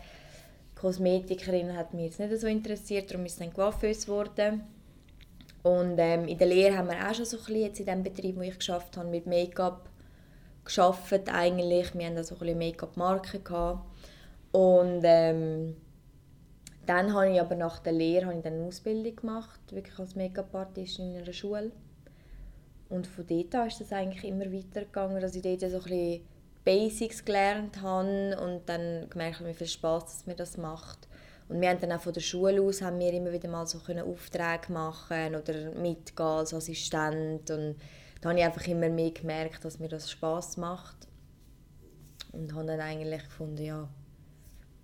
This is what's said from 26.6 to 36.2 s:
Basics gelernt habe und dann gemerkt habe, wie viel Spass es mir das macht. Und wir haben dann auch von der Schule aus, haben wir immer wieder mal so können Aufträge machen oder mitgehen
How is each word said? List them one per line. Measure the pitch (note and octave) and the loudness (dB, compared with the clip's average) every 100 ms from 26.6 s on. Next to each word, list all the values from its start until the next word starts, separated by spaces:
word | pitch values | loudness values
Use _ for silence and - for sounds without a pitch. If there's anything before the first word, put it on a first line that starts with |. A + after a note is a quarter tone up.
| - | 4
Basics | F#3+ A3 G#3+ A3+ - - | 6 4 0 -4 -4 0
gelernt | G3+ G3 G#3 G#3 G3 | 4 4 2 -4 -6
habe | F#3+ F#3 F#3+ G3 G3 F#3+ | -2 0 0 0 0 -2
und | F3+ F3 F3+ | -4 -6 -4
dann | E3+ E3+ E3 - | -4 -2 -4 -6
gemerkt | E3+ E3 E3 | -6 -6 -6
habe, | E3+ | -8
wie | |
viel | E3 E3 | -8 -8
Spass | - E3 E3 E3+ - | -4 0 0 -2 -12
es | - | -10
mir | E3+ | -8
das | F3+ - | -8 -8
macht. | D#3+ E3 - - - - - - - | -8 -10 -14 -18 -20 -20 -20 -20 -6
Und | E3+ | 2
wir | F3+ | 4
haben | F3+ | 4
dann | F3 | 2
auch | E3+ | -2
von | F3 | -2
der | E3 | -4
Schule | - F3+ F#3+ G3 | -2 2 4 6
aus, | G3 F#3+ | 4 2
haben | F#3 F3 | -2 0
wir | F3+ | 0
immer | F3+ F3+ | 0 -2
wieder | F3 F3 | -4 -4
mal | E3+ E3 | -6 -6
so | E3+ | -8
können | - F3 F3 | -6 -6 -6
Aufträge | E3+ - F3 E3+ E3+ E3 | -8 -6 -4 -2 -2 -4
machen | E3 D#3+ D#3+ - E3 D#3+ D#3 | -4 -4 -6 -6 -2 -2 -4
oder | D3+ D#3 D#3 | -4 -6 -4
mitgehen | - F3 E3 - - | -2 -2 -2 -8 -2